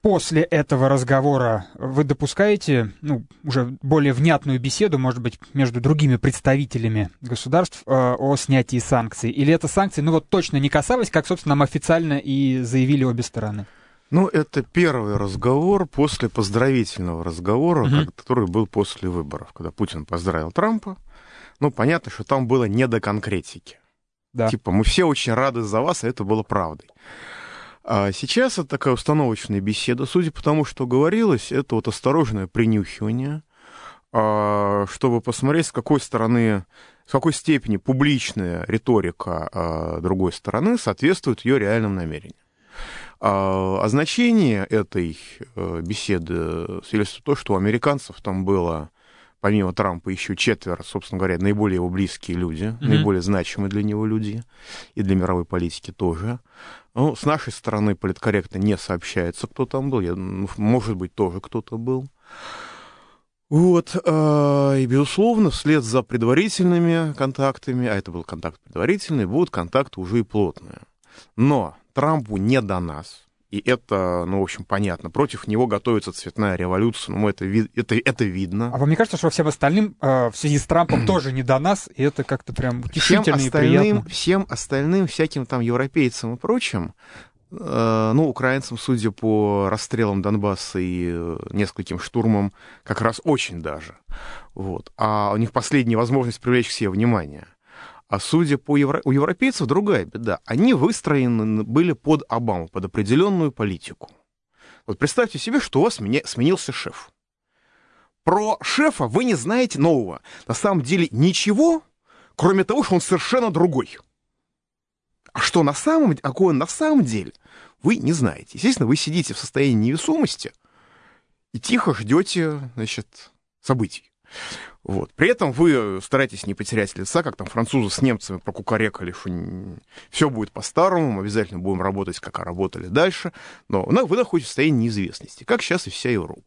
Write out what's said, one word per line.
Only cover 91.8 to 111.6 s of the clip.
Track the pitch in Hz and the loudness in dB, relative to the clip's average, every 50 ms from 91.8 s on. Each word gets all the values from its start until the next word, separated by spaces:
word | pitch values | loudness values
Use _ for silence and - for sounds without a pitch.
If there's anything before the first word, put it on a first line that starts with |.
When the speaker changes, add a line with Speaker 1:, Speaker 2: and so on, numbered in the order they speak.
| 92 - 80 90 | -10 -8 -8 -8
Speaker 2:
штурмам, | - - - 120 110 113 107 101 101 101 - - - - - - _ | -8 -4 -2 0 2 2 2 2 0 -2 -4 -10 -20 -20 -20 -20 _
как | - 107 - | -6 -4 0
раз | 113 113 110 - - | 0 -2 -2 -2 0
очень | 165 147 127 - - 92 85 78 | 0 0 0 0 -6 -8 -8 -8
даже. | 78 73 80 80 82 - _ _ - - - - - - - - - - | -8 -8 -8 -12 -16 -20 _ _ -14 -14 -12 -12 -14 -14 -16 -16 -18 -12
Вот. | - 95 98 90 - - - - - | -10 -8 -8 -8 -8 -10 -14 -6 -2
А | 107 107 107 107 104 101 101 | -2 0 0 0 0 0 0
у | 107 | 0
них | 117 107 - | 0 0 -2
последняя | 131 120 - 147 143 127 113 117 | -4 -2 2 0 2 2 2 2
возможность | 110 120 117 131 139 127 120 107 - | 2 2 2 2 0 0 0 -4 -4
привлечь | - 123 123 123 117 - | 0 2 2 2 2 0
к | - | -4
себе | - 113 98 | -4 -4 -2
внимание. | 92 101 113 120 117 101 80 71 71 73 73 _ _ _ _ _ - - - - - - _ _ | 0 2 2 4 2 2 0 -4 -12 -16 -20 _ _ _ _ _ -20 -20 -20 -20 -20 -20 _ _
А | - 98 | -6 -4
судя | - - - 160 175 147 143 | -2 0 2 2 4 4 0
по | 135 _ - 147 143 | -2 _ 0 2 2
евро-, | 143 135 143 - - | 2 2 0 -2 0
у | - | 2
европейцев | 131 139 143 151 180 - 254 269 247 - 160 | 2 2 2 2 0 0 0 0 0 0 -2
другая | 113 - 190 208 208 190 120 87 | 0 0 0 2 2 2 0 0
беда. | - - - 117 113 92 - _ | -4 -8 -6 -4 -4 -4 -4 _
Они | - 110 127 196 254 254 | -4 0 2 4 4 4
выстроены | 151 127 175 226 - - - 151 139 127 123 120 113 110 | 4 4 2 0 0 -2 0 2 2 2 2 2 0 0
н-, | 110 110 107 107 | 0 0 0 -2
были | 101 113 147 175 175 147 | 0 2 2 2 2 0
под | - _ 143 156 151 - _ | -2 _ 0 2 2 2 _
Обаму, | 113 117 120 113 101 90 82 82 | -4 -2 -2 -2 -2 -4 -4 -6
под | _ 95 90 | _ -8 -8
определенную | 92 _ 110 107 98 120 147 185 208 196 180 160 147 127 | -6 _ -4 0 2 4 4 4 2 2 0 0 -2 -2
политику. | - 113 104 92 80 - - 82 _ - - _ _ _ _ _ _ _ _ _ _ - - - _ _ | -2 -4 -4 -4 -6 -10 -16 -18 _ -20 -20 _ _ _ _ _ _ _ _ _ _ -20 -20 -20 _ _
Вот | - 104 - | -10 -4 -2
представьте | 139 147 - - 240 220 - 143 | -2 0 2 0 0 0 -2 -8
себе, | - 220 233 285 | -6 -2 -2 -2
что | - - - 135 | -2 0 0 2
у | 170 | 2
вас | 233 - - | 2 0 -2
меня-, | 107 98 117 143 - | -4 -2 -2 -2 -2
сменился | - - 120 120 151 190 - - - 131 | -4 -4 0 2 2 2 2 -2 -8 -8
шеф. | - - - - - - - _ _ _ _ _ _ _ _ _ _ _ _ _ _ _ _ _ _ _ _ _ _ _ | -8 -10 -10 -12 -14 -20 -20 _ _ _ _ _ _ _ _ _ _ _ _ _ _ _ _ _ _ _ _ _ _ _
Про | 160 175 202 214 214 220 - - | 0 0 2 0 -2 -4 -4 -4
шефа | - - - 294 311 - - 147 | -6 0 2 2 2 2 0 -4
вы | 117 110 190 254 | 0 0 0 0
не | 254 214 | 2 0
знаете | 143 113 156 220 247 254 240 - 135 | -2 -2 -2 0 0 0 -2 0 2
нового. | 143 165 160 135 113 92 80 64 _ - - - - | 2 4 4 2 0 -4 -8 -12 _ -20 -20 -20 -8
На | - 120 | -6 -6
самом | - - 208 196 175 | -2 0 0 2 2
деле | 127 123 175 190 170 - | 0 0 0 0 0 0
ничего, | - 110 143 185 180 - - 208 208 214 | 2 2 2 4 4 2 0 0 2 4